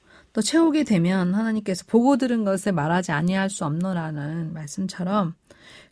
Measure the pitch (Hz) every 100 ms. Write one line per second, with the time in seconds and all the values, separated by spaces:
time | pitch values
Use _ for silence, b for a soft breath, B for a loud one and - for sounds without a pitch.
0 | b b b 226 220 320 330 302 285 190
1 | 170 190 180 202 226 220 208 180 - 226
2 | 247 277 262 233 202 190 208 170 151 175
3 | 180 147 175 190 196 - 156 156 190 175
4 | 160 151 147 165 160 160 147 - 190 -
5 | 180 208 165 - _ B B B B